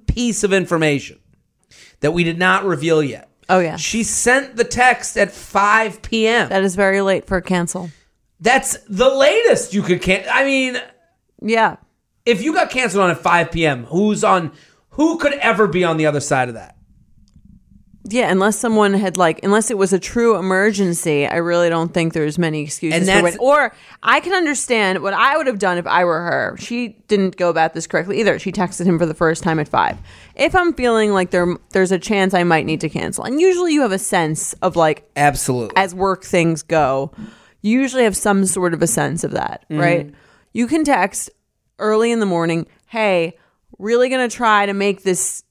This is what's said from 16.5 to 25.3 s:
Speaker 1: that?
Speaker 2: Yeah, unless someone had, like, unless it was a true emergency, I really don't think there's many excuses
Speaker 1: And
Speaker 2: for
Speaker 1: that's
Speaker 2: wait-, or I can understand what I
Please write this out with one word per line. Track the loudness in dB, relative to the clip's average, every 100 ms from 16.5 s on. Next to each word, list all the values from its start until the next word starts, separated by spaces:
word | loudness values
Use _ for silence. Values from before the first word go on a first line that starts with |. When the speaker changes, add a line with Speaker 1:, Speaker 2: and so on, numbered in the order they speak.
| -6
Speaker 1:
that? | -18 _ _ _ _ _ _ -20 -20 -20 _ -20 _ -20 -6
Speaker 2:
Yeah, | -2 2
unless | 2 2 0
someone | 0 2 4
had, | 2 0 2
like, | 2 2
unless | 2 2 2
it | 0
was | 0
a | 0
true | -2 0 2 2
emergency, | 2 2 2 2 0 0 0 0 0
I | -2
really | 0 2 2
don't | 0 -2
think | -2 -2
there's | -2 -2 -2
many | -2 -4
excuses | -8 -8 -4 -2
Speaker 1:
And | 2 2
Speaker 2:
for | 2
Speaker 1:
that's | 0
Speaker 2:
wait-, | 2
or | 2 2 -4 -20 -6
I | 0 0
can | 2
understand | 0 0 -2 -2 0 2 0
what | -2
I | 0 2